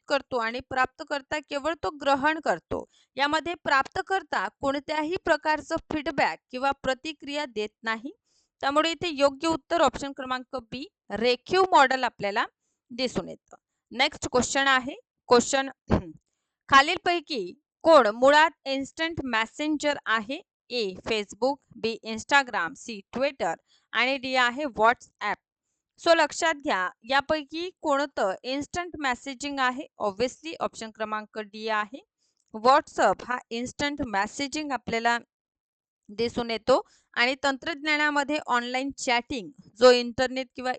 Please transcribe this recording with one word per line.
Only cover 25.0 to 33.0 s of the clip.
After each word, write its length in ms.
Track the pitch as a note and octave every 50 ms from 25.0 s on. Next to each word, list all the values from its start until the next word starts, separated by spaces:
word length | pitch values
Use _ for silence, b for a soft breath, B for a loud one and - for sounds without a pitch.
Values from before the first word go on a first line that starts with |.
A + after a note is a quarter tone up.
| - - _ _ F#3 G#3 F#3+ - _ _ _ _ _ _ _ _ _ _ _ _ -
So 100 | E4+ E4
लक्षात 400 | E4 D#4 C#4+ - - F4+ D#4+ D#4+
घ्या, 360 | C#4+ C#4 D4+ A3 F#3 F#3 F3 - _ _
यापैकी 680 | A3+ C4 C#4 C#4 - D#4 D#4 C#4+ - D#4 D#4+ F4 F#4 - _
कोणतं 540 | - D#4 C#4 C4+ D4 C#4+ - D4 A#3 F#3+ F#3 - -
इन्स्टंट 540 | B3 C4+ C#4+ C#4+ - - F4 F4 F4 D#4 D#4
मेसेजिंग 640 | D4 C4 B3 - - C#4 C4+ A#3+ C#4 C#4+ C#4+ C4+
आहे? 260 | C4 B3+ B3+ C4 D#4+ - _ - -
Obviously 520 | G#3 F#3+ G3 A#3+ C4 - - - D#4+ E4 -
ऑप्शन 300 | - G#3+ - - A3+ A3
क्रमांक 480 | G#3+ G#3+ A3 G#3+ G#3+ G#3+ G#3+ - - A3
डी 300 | G#3+ G3+ G3+ G#3+ A3 A3
आहे. 360 | A3 G#3+ G#3 G#3 B3+ D#4 G4+ _ _ _ _ _ _ _ _ _ -
WhatsApp 720 | A3 G#3+ B3+ C4+ D4+ - - - -